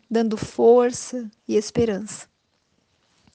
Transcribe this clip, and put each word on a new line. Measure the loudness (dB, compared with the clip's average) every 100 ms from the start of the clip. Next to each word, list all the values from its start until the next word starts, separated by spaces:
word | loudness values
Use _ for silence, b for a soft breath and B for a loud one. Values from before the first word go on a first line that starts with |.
| -4
dando | -2 -2 -4
força | -8 2 6 6 4 -2 -10 -10 -12 _ -2
e | -2
esperança. | 0 -2 -2 -2 -8 -16 -20 _ _ _ _ _ _ _ _ _ _